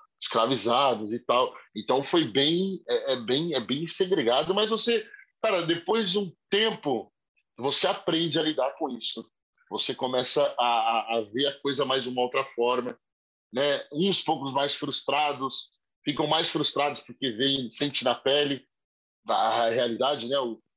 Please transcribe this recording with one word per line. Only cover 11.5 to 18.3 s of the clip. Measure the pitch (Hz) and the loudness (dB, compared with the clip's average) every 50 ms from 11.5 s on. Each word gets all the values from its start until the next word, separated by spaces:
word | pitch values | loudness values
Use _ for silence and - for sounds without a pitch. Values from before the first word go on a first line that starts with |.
| 139 - | -2 -4
coisa | - 143 139 123 139 | -4 -4 -2 -2 0
mais | 127 131 135 123 | 0 0 -2 -2
de | 123 | -2
uma | 127 123 | -2 -2
outra | 123 123 - 135 131 | -2 0 0 -2 -4
forma, | - - - 117 120 123 123 120 123 117 _ _ _ _ _ _ _ _ _ _ _ 107 | -2 -2 0 2 2 2 0 -2 -4 -8 _ _ _ _ _ _ _ _ _ _ _ -2
né? | 127 143 147 139 127 - - | 0 0 0 0 -2 -4 -6
Uns | 147 147 185 196 180 - - | -2 0 0 2 2 0 0
poucos | - 160 131 135 135 127 | -2 -2 -2 -2 -4 -2
mais | 139 143 147 - | -2 0 0 -2
frustrados, | - - 139 135 - - - 135 147 151 147 143 127 135 131 - - - - _ _ _ _ _ _ - | -2 -4 -4 -4 -4 -2 -2 0 0 0 0 -2 -2 -4 -4 -4 -6 -8 -10 _ _ _ _ _ _ -6
ficam | 147 147 - 156 | -6 -2 -2 0
mais | 147 156 160 160 156 | 0 2 2 0 0
frustrados | - 156 143 - - 143 143 143 127 - | 0 0 0 0 0 0 0 0 -2 -4
porque | - - 123 - 131 131 | -12 -16 -12 -6 -6 -4
veem, | 110 107 135 135 139 139 127 110 | -2 0 0 0 0 0 -4 -6
sente | - - 147 147 135 - 120 | -4 -2 -2 -2 -2 0 0
na | 127 120 | 0 0
pele | - - 135 | 2 2 2